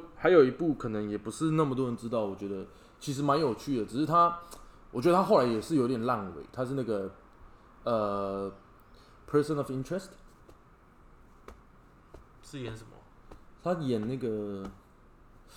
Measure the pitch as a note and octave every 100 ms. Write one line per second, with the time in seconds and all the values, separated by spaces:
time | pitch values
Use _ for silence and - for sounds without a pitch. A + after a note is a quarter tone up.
0 | - - D#3+ F3 C3 B2 D#3+ B2+ A#2+ G#2+
1 | G#2 G#2 G#2+ - D#3+ D#3 D3 B2+ B2+ A#2
2 | A#2 A#2 G2+ F#2+ G2 F#2+ F2+ - - -
3 | - C3+ C#3+ C#3+ D3 G#2+ C#3+ B2+ G2 A#2
4 | D3+ E3+ E3+ E3+ - - - - - B2
5 | D#3+ F3+ F#3 F#3+ B2 A2 - D#3 A#2+ A#2
6 | A#2+ A#2 F#2+ D#2 - B2+ B2+ C#3 A2+ G2+
7 | F#2+ - - - - - - - A#2+ A2+
8 | G#2 G2+ G2 G2 G2 - - - - -
9 | - - - D3 D3 D3 C3+ C3 C3 F3+
10 | - - - - - - - - - -
11 | - - - - - - - - - -
12 | - - - - - C#3+ A#2 A2 - -
13 | - - - - - - E3+ F3 C3+ A2+
14 | G#2+ C3 A#2+ G#2+ G#2 G2 G2 - - -
15 | - - - - -